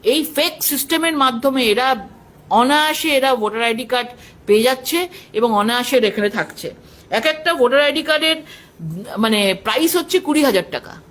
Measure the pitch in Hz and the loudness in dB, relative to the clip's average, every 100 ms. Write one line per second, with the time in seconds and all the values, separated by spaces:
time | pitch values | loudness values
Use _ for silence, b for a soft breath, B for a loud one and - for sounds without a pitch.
0 | 208 285 302 - 330 349 - 277 - 330 | 0 0 0 -2 -2 -2 -4 -4 -2 0
1 | 330 311 269 233 277 262 240 208 262 254 | 0 2 0 2 -2 0 0 2 2 -2
2 | - - - - - 202 254 294 311 302 | -4 -20 -20 -20 0 2 4 4 2 -2
3 | 320 277 269 254 214 220 233 226 247 247 | 0 2 2 0 -2 -2 -2 -2 -2 -2
4 | 240 - B B - 214 233 254 - 330 | -4 -12 B B 2 4 4 0 -2 -4
5 | 359 B B 214 233 214 208 247 247 262 | -4 B B -2 0 2 0 0 0 2
6 | 220 208 208 208 160 - 170 165 B B | 2 0 -2 -2 -6 -8 -14 -14 B B
7 | B 208 311 311 339 339 247 277 294 294 | B -2 -2 -2 -2 2 2 4 2 0
8 | 311 302 320 320 302 B B - 165 165 | -2 0 0 -2 -6 B B -14 -12 -10
9 | 214 185 220 214 202 185 - 220 320 349 | -10 -2 0 2 2 0 -2 0 2 0
10 | - 370 - 302 285 190 170 131 - - | 0 -2 0 2 2 2 -2 -10 -12 -20
11 | - | -20